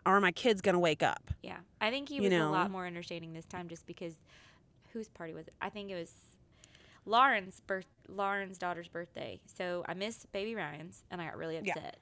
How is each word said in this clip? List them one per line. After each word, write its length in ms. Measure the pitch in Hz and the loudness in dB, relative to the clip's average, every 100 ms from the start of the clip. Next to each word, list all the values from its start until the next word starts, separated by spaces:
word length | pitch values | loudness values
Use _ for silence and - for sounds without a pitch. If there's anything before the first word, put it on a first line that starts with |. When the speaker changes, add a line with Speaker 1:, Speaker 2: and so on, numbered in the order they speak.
| 185 | 6
Speaker 1:
are 140 | 202 | 8
my 120 | 185 | 6
kids 300 | - 254 202 | 4 4 4
gonna 180 | 202 180 | 4 6
wake 220 | 170 151 | 4 4
up? 300 | 131 - - - | 2 2 -4 -8
Speaker 2:
Yeah. 160 | - - - - | -8 -12 -14 -4
I 100 | 220 | -2
think 200 | 269 277 | -2 -4
he 100 | 285 | 0
Speaker 1:
You 80 | 196 | 4
Speaker 2:
was 100 | 180 | 4
a 80 | 156 | 4
lot 240 | 185 196 | 2 0
Speaker 1:
know? 20 | |
Speaker 2:
more 140 | 190 180 | -2 -6
understanding 480 | 170 170 170 165 | -8 -8 -8 -10
this 120 | 160 165 | -12 -12
time 220 | 185 175 | -10 -10
just 180 | 170 - | -12 -14
because, 340 | 170 170 156 - - - - _ _ - | -10 -10 -10 -18 -20 -20 -20 _ _ -14
whose 140 | 226 220 | -12 -12
party 240 | - 165 | -12 -12
was 140 | 160 160 | -12 -14
it? 60 | - | -8
I 80 | 202 | -8
think 200 | 208 202 | -6 -8
it 60 | 180 | -8
was 180 | 165 - - - _ _ - - - - - | -8 -12 -20 -20 _ _ -20 -20 -20 -16 4
Lauren's 560 | 226 269 220 185 - | 8 8 6 0 -8
birth-, 240 | - 190 - _ - | -4 -4 -6 _ -10
Lauren's 500 | 196 196 202 190 185 | -4 0 0 -4 -4
daughter's 300 | 180 170 170 | -4 -4 -6
birthday. 500 | 170 175 - 120 95 - | -8 -8 -8 -10 -10 -12
So 360 | - 180 175 - | -6 -4 -2 -4
I 60 | 180 | -4
missed 360 | 208 226 - | -6 -6 -8
baby 220 | 196 214 220 | -6 -4 -4
Ryan's, 480 | 151 147 170 - - | -6 -8 -12 -16 -12
and 100 | 180 | -8
I 40 | 160 | -8
got 120 | - | -6
really 200 | 165 160 | -6 -4
Speaker 1:
Yeah. 140 | 202 | -4
Speaker 2:
upset 240 | - - - | -4 -6 -12